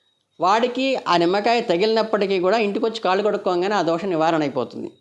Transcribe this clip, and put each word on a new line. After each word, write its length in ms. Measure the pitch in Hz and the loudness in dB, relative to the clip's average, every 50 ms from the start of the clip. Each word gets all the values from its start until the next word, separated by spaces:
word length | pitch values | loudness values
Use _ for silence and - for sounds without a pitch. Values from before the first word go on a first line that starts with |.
| _ _ _ _ _ _ _ - | _ _ _ _ _ _ _ -2
వాడికి 580 | 160 180 208 233 247 233 240 254 262 269 254 202 - | 0 2 2 2 0 0 -2 -2 -2 -2 -2 -2 0
ఆ 100 | - 175 | 0 2
నిమ్మకాయ 440 | 170 170 170 - 208 208 247 233 240 | 2 2 2 0 0 0 2 0 0
తగిలినప్పటికీ 800 | 220 220 175 175 208 220 220 226 214 220 214 208 208 196 196 185 | 0 0 0 0 2 2 2 0 0 0 0 -2 0 0 0 0
కూడా 180 | 175 185 208 | 2 2 2
ఇంటికొచ్చి 420 | 240 220 202 196 226 - 226 214 - | 2 0 0 -2 -2 -2 -4 -4 -2
కాళ్ళు 240 | - 180 185 196 202 | -2 0 0 2 0
కడుక్కోగానే 520 | 214 - 175 - 196 180 175 180 202 214 | 0 -2 0 -2 -2 0 0 0 0 0
ఆ 60 | 196 | 0
దోషం 280 | 165 165 165 - 208 196 | 0 0 -2 -2 -2 -2
నివారణ 320 | 175 156 156 165 165 156 | 0 0 2 2 2 0
అయిపోతుంది. 500 | 151 147 147 135 117 - - 117 110 - - _ | 0 -2 -2 -4 -6 -6 -2 -4 -4 -4 -4 _